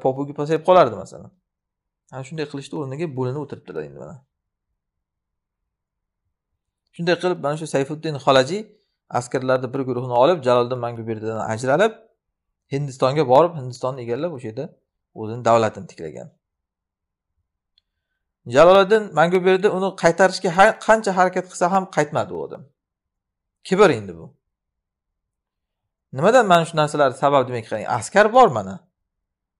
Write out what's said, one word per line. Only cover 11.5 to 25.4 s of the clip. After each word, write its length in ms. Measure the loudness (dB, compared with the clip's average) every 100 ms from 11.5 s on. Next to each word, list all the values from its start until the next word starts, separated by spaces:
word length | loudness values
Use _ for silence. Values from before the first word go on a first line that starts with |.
| -6 -2 0 0 -4 _ _ _ _ _ _ _
Hindistonga 520 | -8 -8 -2 0 0 2
borib, 240 | 4 2
Hindistonni 460 | -2 -14 -10 -8 -8
egallab, 300 | -6 -6 -6
o'sha 160 | -10 -12
yerda 160 | -10 -12 _ _ _ _ -14
o'zini 280 | -10 -4
davlatini 420 | 2 2 2 -4 -16
tiklagan. 420 | -16 -16 -14 -18 _ _ _ _ _ _ _ _ _ _ _ _ _ _ _ _ _ _ _ _ _ 0
Jaloliddin 680 | 6 8 8 6 2 2
Manguberdi 540 | 0 2 2 2 2 2
uni 200 | 0 -4 0
qaytarishga 540 | 0 4 2 0 -2
ha-, 280 | 4 4 2
qancha 340 | 2 2 2 0
harakat 300 | 0 0 -8
qilsa 220 | -4 -2
ham 140 | -2 -2
qaytmadi 420 | -2 -2 -4 -6
u 100 | -8
odam. 200 | -10 -14 -20 _ _ _ _ _ _ _ _ _ -2
Kibr 240 | 4 4
endi 260 | 4 -6 -16
bu. 100 | -20 _ _ _ _ _ _ _ _ _ _ _